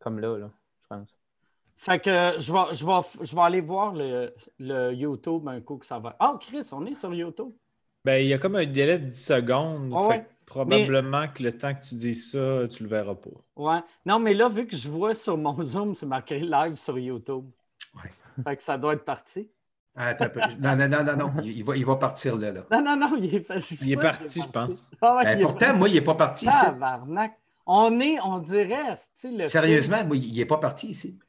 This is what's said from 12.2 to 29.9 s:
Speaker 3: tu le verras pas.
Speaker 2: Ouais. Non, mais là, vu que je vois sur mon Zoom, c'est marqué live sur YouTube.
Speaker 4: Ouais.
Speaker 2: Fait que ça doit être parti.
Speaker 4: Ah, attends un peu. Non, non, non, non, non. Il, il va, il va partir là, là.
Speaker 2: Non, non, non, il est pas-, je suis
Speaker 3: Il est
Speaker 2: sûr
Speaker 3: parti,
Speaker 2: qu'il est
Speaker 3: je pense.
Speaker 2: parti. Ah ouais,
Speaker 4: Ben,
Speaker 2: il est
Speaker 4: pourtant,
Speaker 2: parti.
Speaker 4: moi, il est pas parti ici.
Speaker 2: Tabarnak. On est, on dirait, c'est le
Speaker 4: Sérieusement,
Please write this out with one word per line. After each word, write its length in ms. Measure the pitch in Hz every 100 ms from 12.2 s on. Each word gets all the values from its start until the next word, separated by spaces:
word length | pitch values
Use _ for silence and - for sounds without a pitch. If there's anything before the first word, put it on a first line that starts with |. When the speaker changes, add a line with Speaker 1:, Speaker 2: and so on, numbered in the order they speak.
| - 139 131 135 120
Speaker 3:
tu 140 | -
le 40 | 110
verras 260 | 107 101
pas. 160 | 95 - - _ -
Speaker 2:
Ouais. 240 | 147 170 170 _ 180
Non, 120 | 220
mais 160 | 226
là, 140 | 202 240
vu 180 | 208 240
que 100 | 147
je 120 | 131
vois 260 | 156 208
sur 220 | 220 - 165
mon 240 | 151 139
Zoom, 320 | 151 160 208
c'est 120 | 190 143
marqué 320 | 131 - 143
live 360 | 170 143 165 156
sur 220 | - 127
YouTube. 460 | 127 123 120 135 131 _ _ - - -
Speaker 4:
Ouais. 140 | - - - -
Speaker 2:
Fait 120 | 131 139
que 60 |
ça 140 | - 135
doit 160 | 147
être 100 | 151
parti. 460 | - 139 - 185 214 _ _ _ _ -
Speaker 4:
Ah, 120 | 120
attends 160 | 117
un 40 | 120
peu. 120 | 120 - 117
Non, 160 | 139 135
non, 120 | 139
non, 160 | 147
non, 120 | 147 143
non. 140 | 143 143
Il, 160 | 107 113
il 60 |
va, 120 | 107 135
il 80 | 127
va 100 | 131
partir 400 | 123 - 135 113
là, 140 | 104
là. 100 | 92 -
Speaker 2:
Non, 120 | 226
non, 140 | 285 285
non, 200 | 285 277
il 160 | 185 190
est 40 |
pas-, 160 | 165 185
je 60 | -
suis 120 | 160
Speaker 3:
Il 80 | 135
est 40 |
Speaker 2:
sûr 80 | 139
Speaker 3:
parti, 260 | 156 - 156
Speaker 2:
qu'il 80 | 170
est 40 | 139
Speaker 3:
je 40 |
pense. 320 | 120 123 117
Speaker 2:
parti. 120 | - -
Ah 140 | 233 247
ouais, 80 |
Speaker 4:
Ben, 60 | 214
Speaker 2:
il 60 | 220
est 40 |
Speaker 4:
pourtant, 160 | 170 135 254
Speaker 2:
parti. 120 | 220
Speaker 4:
moi, 100 | 202
il 80 | 170
est 40 |
pas 140 | 143
parti 320 | 156 147 - 226
ici. 140 | 277
Speaker 2:
Tabarnak. 760 | 233 127 131 127 127 175 220 220 _ _ -
On 340 | 190 226 233
est, 180 | 277 311
on 180 | 190 185
dirait, 560 | 156 202 190 254 285 175 -
c'est 160 | _ 254
le 140 | 233 160
Speaker 4:
Sérieusement, 500 | 165 160 156 139